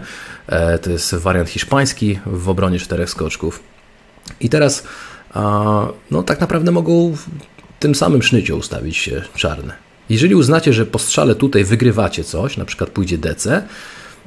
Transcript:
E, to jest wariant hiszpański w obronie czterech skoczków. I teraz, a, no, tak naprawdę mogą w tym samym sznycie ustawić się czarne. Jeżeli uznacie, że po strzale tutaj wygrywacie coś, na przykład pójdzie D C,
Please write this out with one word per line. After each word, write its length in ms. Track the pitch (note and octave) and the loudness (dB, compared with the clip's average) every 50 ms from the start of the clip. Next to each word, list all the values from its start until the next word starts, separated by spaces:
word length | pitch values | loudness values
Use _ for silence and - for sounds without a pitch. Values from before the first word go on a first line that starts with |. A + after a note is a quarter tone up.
| - - - - - - - - - | -2 -8 -16 -18 -18 -18 -18 -14 -8
E, 320 | - - E2 E2 E2+ E2+ D#2+ | -2 0 0 2 2 2 0
to 120 | - F2+ | 0 -2
jest 240 | F2 E2 - - - | -4 -2 -2 -2 -4
wariant 340 | F2 E2+ F#2+ F#2 F2+ E2+ E2+ | -2 0 0 2 0 0 -2
hiszpański 720 | - G2 - - - C#3 C#3 C3+ - - A2+ G#2 G2+ F#2+ - | -4 -6 -4 0 2 2 2 0 -2 -2 -2 -2 -2 -2 -4
w 240 | - G2 F2+ F2 F#2+ | -6 -6 -4 -2 -2
obronie 300 | F#2 F2 F#2+ F#2 F2+ F2 | 0 0 0 0 0 -2
czterech 300 | - - F2+ E2+ F2 - | -4 -4 -4 -4 -4 -4
skoczków. 540 | - - E2 D#2+ - - - D#2+ - - - - _ _ _ _ _ _ _ _ _ _ - - - - | -4 -6 -6 -6 -6 -6 -6 -6 -6 -8 -14 -20 _ _ _ _ _ _ _ _ _ _ -20 -20 -10 -4
I 100 | - A#2+ | -2 0
teraz, 340 | C3+ D3+ D3 C3+ - - - - - - - - - - - - - | 2 2 2 2 0 -2 -8 -12 -18 -18 -18 -18 -20 -20 -18 -10 -6
a, 540 | G#2 G#2 G#2 G#2 G#2 G#2 G#2+ G#2+ G#2 G#2 - - - - - | -2 0 0 2 2 2 2 2 2 0 -2 -6 -10 -8 -4
no, 120 | C#3+ D#3+ F#3 | -2 -2 0
tak 180 | F#3 D#3+ - | 0 0 0
naprawdę 300 | F3 - F3+ E3 D#3 F3 | 0 0 0 0 2 2
mogą 440 | F3 F3 E3+ D#3+ E3+ E3+ E3+ E3+ D#3 | 2 2 2 2 4 4 2 2 0
w 100 | D3 - - E3 C#3+ - - _ - - - - - | -4 -10 -12 -14 -16 -16 -20 _ -20 -20 -20 -8 -2
tym 160 | - D3 C#3+ | 0 2 2
samym 280 | - - - D3+ B2+ - | 2 4 4 4 4 4
sznycie 320 | - - A2+ - - D2+ | 4 4 2 2 2 -2
ustawić 420 | D2 - - - - - D#2 D#2+ | -4 -4 -6 -8 -8 -6 -6 -4
się 240 | - - - A#1+ C2+ - - - | -4 -4 -4 -4 -6 -8 -8 -6
czarne. 380 | - - E2+ D2+ C#2 C#2+ - - - - _ _ _ - - | -4 -2 -2 -4 -4 -10 -12 -14 -16 -20 _ _ _ -4 0
Jeżeli 260 | A2 A2 D3 F3+ G3+ | 2 4 4 6 6
uznacie, 380 | F3+ C#3 A#2+ D#3+ D#3+ D#3+ D3+ A#2+ | 6 6 6 4 4 4 4 4
że 120 | A2 A2 | 4 2
po 140 | - - A2+ | 0 -2 -4
strzale 360 | - - - - D3+ C3 A2 | -2 0 0 2 4 4 4
tutaj 280 | - C#3 C3+ C3+ G#2 G2+ | 2 2 2 4 4 4
wygrywacie 600 | F2+ A#2 A2 B2 B2 G2+ G#2+ A2+ A2+ - - D#2+ | 4 2 4 4 4 4 2 0 0 -2 -4 -6
coś, 340 | - - D#2+ E2+ - - | -6 -4 -4 -4 -4 -4
na 80 | - F#2 | -6 -8
przykład 240 | - - - F#2+ - | -8 -6 -6 -6 -4
pójdzie 280 | - G2 F#2+ F2 F2 | -2 -2 -2 -2 -2
D 180 | D#2 D2+ D#2+ D2+ | -2 -2 -4 -4
C, 280 | - - G#2 D3 F#3+ - - - - - - - - - - - - - | -4 -2 0 0 0 -2 -4 -14 -18 -18 -18 -20 -20 -20 -20 -20 -20 -8